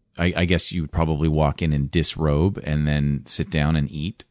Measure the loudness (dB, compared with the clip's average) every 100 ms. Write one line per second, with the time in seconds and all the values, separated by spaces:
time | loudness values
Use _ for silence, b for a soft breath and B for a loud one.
0 | _ -2 -2 0 2 0 0 -4 -4 -2
1 | 0 2 2 2 2 0 0 0 0 0
2 | 0 0 2 2 2 0 -2 0 0 2
3 | 0 -2 -4 -4 -2 0 2 0 -2 -4
4 | -8 -10 -16